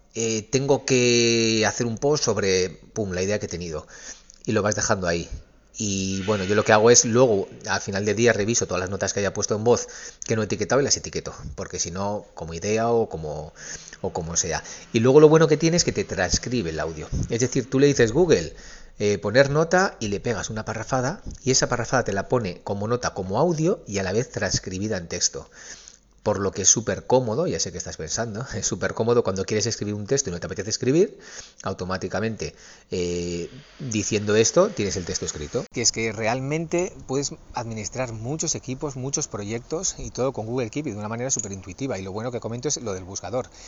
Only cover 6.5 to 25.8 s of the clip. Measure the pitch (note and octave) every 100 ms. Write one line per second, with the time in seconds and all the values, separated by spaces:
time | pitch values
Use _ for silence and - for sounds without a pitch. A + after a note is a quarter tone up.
6.5 | G#2 G#2+ G#2+ A#2 A#2+ A#2+ A2 C3 G2+ -
7.5 | - G#2+ G2 - G2 G#2 G2+ A#2 G#2+ G2+
8.5 | A#2 F2+ F2+ F#2 G2 G2 - G2 G#2 -
9.5 | G#2 A#2 A2 - - - - - A2 G#2
10.5 | G2+ F#2+ C3 C3 - - E2 - - -
11.5 | D2+ F#2 F2+ - F2+ G2+ G#2 - - E2
12.5 | E2+ G2+ A2 A#2 A#2 A2 D#2+ D2+ D2+ D2+
13.5 | - - - - - F#2+ F#2 E2 E2+ E2
14.5 | D2+ - - - A2+ A#2+ D3 D3+ D#3+ D#3
15.5 | D3 D#3+ E3+ - G#2+ F2+ F#2+ F2 - A#2
16.5 | B2 E2 D#2 D#2+ D#2 D2+ C2+ - A#2 B2+
17.5 | C#3 A2+ C3+ C#3+ C3+ A2+ C3 F3 G2+ D#2
18.5 | - - - - - G#2 G2+ G#2 A#2+ C#3
19.5 | D3 E3 F#3 G3 - A2 G2 B2 A2 -
20.5 | A2 G#2+ G#2+ - C3 B2+ G#3 - - B2
21.5 | B2+ C#3+ A#2+ A2+ B2+ G#2+ G2 - B2+ G2+
22.5 | - - G2+ G#2+ A#2+ A2+ - F#2+ G#2 F3
23.5 | D#3 D#3+ - - G2 F#2 G#2 C3+ - G2
24.5 | - G2+ F#2 G#2+ G2 E2+ F2 - C#2 -
25.5 | - - -